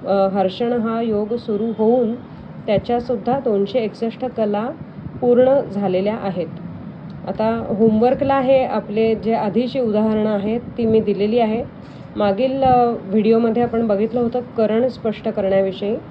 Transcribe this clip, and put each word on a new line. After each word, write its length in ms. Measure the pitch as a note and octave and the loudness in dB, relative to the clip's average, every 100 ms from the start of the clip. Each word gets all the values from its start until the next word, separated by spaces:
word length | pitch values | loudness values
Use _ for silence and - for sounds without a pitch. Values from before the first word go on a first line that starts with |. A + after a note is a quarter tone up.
| - | 0
अ, 200 | G3 G3 | 2 2
हर्षण 460 | G3 F#3 F#3 A#3+ | 2 0 0 -2
हा 280 | A#3+ A3 A3+ | 0 0 -2
योग 340 | A#3 G#3 G#3 A#3 | -2 -2 -2 -4
सुरू 360 | - G3+ A3+ A3 | -4 -2 -2 2
होऊन 380 | A3 B3 A3 A#3+ - - - - - | 4 4 2 -2 -10 -18 -16 -12 -2
त्याच्यासुद्धा 720 | G3 - A#3+ A#3+ A#3+ G#3+ C4+ | 0 0 -2 -2 -4 0 -2
दोनशे 400 | B3+ G3+ G3+ C4 | 0 0 0 0
एकसष्ट 460 | A3 - A3+ - B3+ | -2 -4 -6 -4 -8
कला 440 | A#3 G#3+ G#3 A#3 D#4+ - - - - | -2 -2 0 -4 -8 -14 -14 -14 -2
पूर्ण 380 | B3 A#3+ B3+ C#4 | 4 6 6 4
झालेल्या 560 | - G3+ G3 F3+ G3+ A3 | 0 -4 0 0 -2 -2
आहेत. 260 | G3 F3+ E3 - - - - - - - - | -4 -4 -6 -10 -14 -14 -16 -16 -16 -12 -10
आता 480 | G3 A3 A3+ A3+ G3 | -2 -2 -2 -4 2
होमवर्कला 640 | A3+ G#3+ A#3+ B3+ C4+ C4+ | 4 6 4 2 2 2
हे 260 | B3+ C4+ B3 | 4 4 2
आपले 500 | G#3 G3+ G#3 A3+ G#3+ | -2 -2 0 0 0
जे 180 | G3 | 0
आधीची 460 | A3+ G#3+ G3+ B3 C4 | 0 0 0 0 -2
उदाहरणं 500 | A#3 G#3 A3 G#3+ G#3+ | 0 2 2 2 0
आहेत 300 | G#3 G3+ A#3 - - | 0 -2 -4 -6 -2
ती 80 | A3+ | 2
मी 140 | A3 | 2
दिलेली 400 | G3+ F#3 G#3 A#3+ | 2 0 2 2
आहे. 240 | A3 A3 C#4 - - - - G#3 | 2 0 -4 -12 -18 -18 -12 -2
मागील, 480 | G#3 G3 C4 C4+ | 0 2 0 2
अ, 280 | C4 B3 A#3+ A#3 | 4 6 4 0
व्हिडिओमध्ये 600 | F#3+ G#3+ G#3+ A3+ A#3 A3+ | 0 2 4 4 4 2
आपण 240 | A#3+ A3+ A#3 | 0 0 0
बघितलं 320 | G3 A3 A#3+ | 0 0 0
होतं 200 | A#3 B3 B3 - | 0 -2 -4 0
करण 300 | G#3+ A3 B3+ | 2 2 0
स्पष्ट 420 | - A3+ G#3 A3+ | -2 -6 -4 -4
करण्याविषयी. 680 | G#3+ G3 G3 F#3+ F#3 G3+ A#3 - | -2 2 2 2 -2 -6 -6 -8